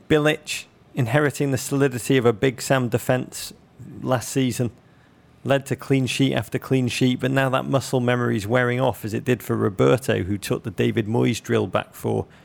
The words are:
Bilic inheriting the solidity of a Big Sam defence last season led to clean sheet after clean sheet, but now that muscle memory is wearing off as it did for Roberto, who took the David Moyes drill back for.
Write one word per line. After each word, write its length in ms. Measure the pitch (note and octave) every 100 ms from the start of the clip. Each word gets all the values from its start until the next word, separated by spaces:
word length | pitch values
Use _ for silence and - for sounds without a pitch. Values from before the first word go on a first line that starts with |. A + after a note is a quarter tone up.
| -
Bilic 560 | D3+ D3+ - - - - _ _
inheriting 560 | - A#2 D3 D3 - C#3
the 80 | C3
solidity 580 | - C#3 C#3 A#2+ - C3+
of 80 |
a 80 | A#2+
Big 300 | G#2 C3 A#2+
Sam 260 | - C3+ B2
defence 640 | A#2+ - B2+ - - - - - - - -
last 260 | B2+ B2+ -
season 400 | C#3 B2+ A2 A#2+ - - _ _ _ _ _
led 220 | A#2+ C#3
to 100 | -
clean 320 | B2 - C3+ B2+
sheet 280 | - C3+
after 240 | B2 - C3
clean 280 | - C3 B2
sheet, 320 | - C3 B2+
but 120 | B2
now 180 | C3+ C3+
that 160 | C3
muscle 340 | C#3 C3+ - C3
memory 360 | B2 B2 A#2+ A#2
is 100 | G2+
wearing 320 | B2 B2 B2
off 260 | C3 - G#2+
as 80 |
it 100 | A#2
did 180 | B2+ B2
for 140 | - A2+
Roberto, 680 | A2 F#2+ C3 B2+ - G#2+
who 120 | F#2 G2+
took 280 | - -
the 60 | A#2
David 360 | - A#2+ A2+ G#2+
Moyes 360 | A#2+ B2+ A2+
drill 240 | - A2+ G2+
back 280 | G#2+ -
for. 320 | - A#2 A2 - -